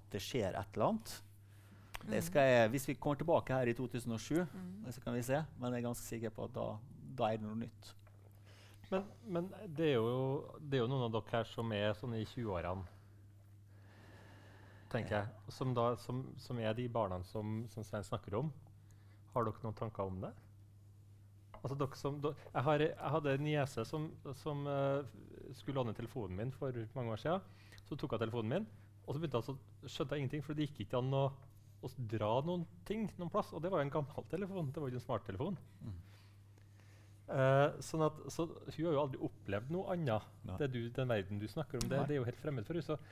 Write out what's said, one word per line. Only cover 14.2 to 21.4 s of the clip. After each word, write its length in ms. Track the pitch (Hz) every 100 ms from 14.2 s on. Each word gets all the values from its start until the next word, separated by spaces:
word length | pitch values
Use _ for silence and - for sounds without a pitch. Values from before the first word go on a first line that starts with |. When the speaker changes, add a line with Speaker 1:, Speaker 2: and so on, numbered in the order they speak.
| - - - - - - -
Speaker 3:
tenker 260 | 120 95 104
jeg, 120 | 104 - -
som 240 | - 131
da, 200 | 120 120 120
som, 240 | - 127 131 135
som 200 | - 123
er 140 | 110
de 120 | 110 123
barna 300 | 117 101 90
som, 400 | 90 110 107 110 117
som 100 | - 104
Svein 180 | 107
snakker 320 | 95 - - 107
om. 140 | 156 - - - - - - - -
Har 120 | 123 110
dere 160 | -
noen 100 | 113
tanker 320 | 104 113 - 98
om 140 | 92
det? 80 | 151 - - - - - - - - - - -